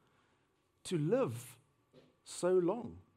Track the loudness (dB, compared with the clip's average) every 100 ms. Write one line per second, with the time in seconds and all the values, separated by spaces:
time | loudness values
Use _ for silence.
0 | _ _ _ _ _ _ _ _ -4 0
1 | 2 2 2 -4 -12 -20 _ _ _ -20
2 | -20 _ -16 -2 2 4 2 0 -6 -14
3 | -20